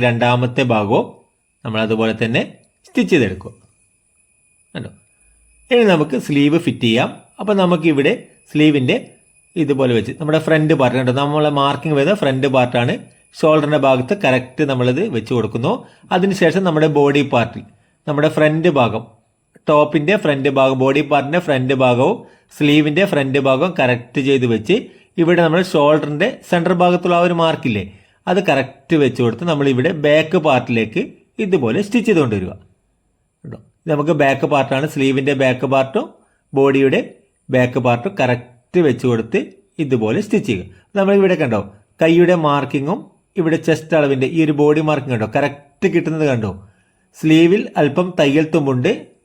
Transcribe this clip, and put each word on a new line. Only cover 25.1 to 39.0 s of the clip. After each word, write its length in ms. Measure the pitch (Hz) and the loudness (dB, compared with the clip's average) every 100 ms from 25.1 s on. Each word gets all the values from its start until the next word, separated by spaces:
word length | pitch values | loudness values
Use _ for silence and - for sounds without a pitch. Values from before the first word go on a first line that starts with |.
| - | -2
ഇവിടെ 180 | 165 170 | 0 2
നമ്മൾ 160 | 165 165 185 | 2 2 0
ഷോൾഡറിൻ്റെ 560 | 160 143 151 147 147 208 - - | 2 4 2 0 -4 -4 -4 -4
സെൻറ്റർ 240 | 175 170 180 | -2 0 2
ഭാഗത്തുള്ള 340 | 175 180 180 170 | 2 2 0 2
ആ 40 | 180 | 2
ഒരു 80 | 170 | 2
മാർക്കില്ലേ, 420 | 165 156 135 104 98 - _ _ - | 0 0 -4 -4 -6 -16 _ _ -4
അത് 100 | 185 190 | -2 0
കറക്റ്റ് 480 | 135 127 - - 165 | -2 -2 -10 -2 2
വെച്ച് 180 | 135 123 | 2 2
കൊടുത്ത് 200 | 120 113 170 | -2 -2 -4
നമ്മളിവിടെ 400 | 147 139 127 147 160 147 | 0 0 0 -2 0 2
ബാക്ക് 320 | 151 156 185 151 | 2 2 0 2
പാർട്ടിലേക്ക് 560 | 127 123 117 110 175 277 - _ - | 0 0 -2 -2 -4 -8 -12 _ -8
ഇതുപോലെ 340 | 208 180 117 139 202 | -2 0 0 -2 -2
സ്റ്റിച്ച് 220 | 247 226 | -2 2
ചെയ്തുകൊണ്ട് 260 | 175 127 104 | 2 2 -2
വരിക. 160 | 92 - _ _ _ _ _ _ _ _ | -6 -12 _ _ _ _ _ _ _ _
കണ്ടോ? 140 | 139 113 _ _ | -20 -20 _ _
ഇത് 80 | 165 | -4
നമുക്ക് 200 | 147 147 156 | -2 0 2
ബാക്ക് 240 | 139 135 143 | 2 0 0
പാർട്ടാണ്, 340 | 143 135 135 151 | 0 0 -2 -4
സ്ലീവിൻ്റെ 400 | 147 135 135 135 135 | -2 0 0 -2 0
ബാക്ക് 240 | 131 123 139 | 0 0 0
പാർട്ടും 320 | 135 131 214 311 - _ _ _ 135 | 0 0 -4 -6 -12 _ _ _ 0
ബോഡിയുടെ 420 | 139 139 135 180 - - _ _ - | 2 4 2 0 -4 -14 _ _ -4
ബാക്ക് 240 | 127 123 127 123 | 0 0 0 0
പാർട്ടും 280 | 120 196 190 | 0 -4 -2
കറക്റ്റ് 600 | 127 123 - _ _ 180 156 | -2 -2 -6 _ _ 0 2
വെച്ച് 160 | 113 | 2